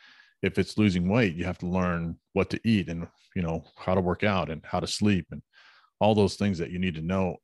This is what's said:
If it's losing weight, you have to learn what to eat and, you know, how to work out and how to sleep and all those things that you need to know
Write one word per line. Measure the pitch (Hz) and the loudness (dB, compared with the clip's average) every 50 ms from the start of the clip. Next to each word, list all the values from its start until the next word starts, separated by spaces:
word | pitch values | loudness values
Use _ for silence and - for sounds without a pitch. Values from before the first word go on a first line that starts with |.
| - - - - - _ _ _ - | -20 -20 -20 -20 -20 _ _ _ -4
If | 95 - 101 | -2 0 0
it's | 92 - - | -2 0 0
losing | 107 107 104 90 90 87 92 | 2 4 4 4 2 2 2
weight, | 104 127 120 95 76 | 2 2 2 2 0
you | 85 87 | -2 -6
have | 92 87 - | -6 -6 -6
to | 90 | -4
learn | 87 90 92 90 90 87 85 85 85 85 - _ _ - | -2 0 0 0 0 -2 -2 -4 -6 -8 -10 _ _ -2
what | 95 92 - | -2 -2 -2
to | - - - | -2 -2 0
eat | 113 113 101 82 | 2 2 2 2
and, | 82 85 85 85 - _ _ _ _ - | -2 -6 -8 -10 -12 _ _ _ _ -6
you | 95 | -4
know, | 87 80 82 80 - - _ | -4 -4 -4 -6 -8 -12 _
how | - - 92 92 | -8 -4 0 0
to | 98 | 2
work | 90 90 90 - - | 2 0 0 0 0
out | 107 98 95 80 76 | 0 0 0 -2 -2
and | 80 73 - | -6 -10 -8
how | - - 90 | -6 -4 -4
to | - | -4
sleep | - - - 104 104 101 87 80 - | -4 -2 0 2 2 2 2 0 -4
and | - - - _ _ - - - - _ _ _ _ - | -10 -16 -16 _ _ -20 -20 -20 -20 _ _ _ _ 2
all | 101 107 110 | 2 4 6
those | 107 101 92 - | 6 4 2 2
things | - 101 101 95 80 | 0 0 0 0 -2
that | 85 - | -4 -4
you | 90 | -4
need | 90 92 92 78 | -2 -2 -2 -2
to | 78 | -2
know | 80 85 95 95 95 87 - - | -2 -2 0 0 0 -2 -4 -6